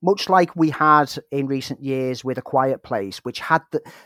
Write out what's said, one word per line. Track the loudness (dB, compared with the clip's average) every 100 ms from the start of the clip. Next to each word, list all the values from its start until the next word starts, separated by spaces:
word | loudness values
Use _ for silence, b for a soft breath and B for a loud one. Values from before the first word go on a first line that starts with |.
much | -2 0 2
like | 2 2 2
we | 0
had | 2 4 6 4 -4 -8
in | -4 -2
recent | -4 -6 -8
years | -4 -2 -2 -4
with | -6 -6
A |
Quiet | -2 0 0 -2
Place, | -4 -4 -4 -8
which | -10 -8
had | 0 0 0
the, | -8 -8 B